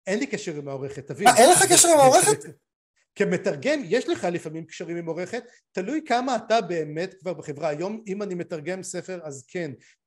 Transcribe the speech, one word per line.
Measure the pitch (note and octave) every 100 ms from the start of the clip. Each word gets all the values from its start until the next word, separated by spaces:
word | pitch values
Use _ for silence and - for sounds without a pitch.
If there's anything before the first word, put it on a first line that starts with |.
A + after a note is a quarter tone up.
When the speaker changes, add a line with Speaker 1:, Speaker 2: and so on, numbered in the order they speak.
| -
Speaker 1:
אין | G#3+
לי | C4+
קשר | G#3 F3+ D3
עם | C#3
העורכת, | C#3 C3+ C#3+ -
תבין. | C3+ G#3
Speaker 2:
אה, | A3
אין | C4+
לך | F4 G4
קשר | E4+ E4+
עם | D#4
Speaker 1:
זה, |
Speaker 2:
העורכת? | C4+ D#4+ G#4+ G#4+
Speaker 1:
זה, | - - _ _ _ _ _ -
כמתרגם, | F#3+ F3+ F#3+ D3+ A#3+ D4+ F3+
יש | A#3 B3+
לך | F4 F3+
לפעמים | E3+ D#3+ D#3+ E3
קשרים | - E3 E3+
עם | E3+
עורכת, | D#3+ F3+ A#3+ A#3 _ _
תלוי | - F#3 D#4 D#4
כמה | B3 C4 A#3
אתה | A#3+ A3+
באמת | F3 E3+ D3+ D#3 F#3 -
כבר | F3
בחברה. | D3+ D3 C#3+ D#3+
היום, | D3 F#3 A3 A3
אם | G3+
אני | G3+ F3
מתרגם | E3 E3 D3+ F#3
ספר, | F3+ F3+ E3+ F#3
אז | D#3 C3 -
כן, | F#3 D#3+ B2+ _ _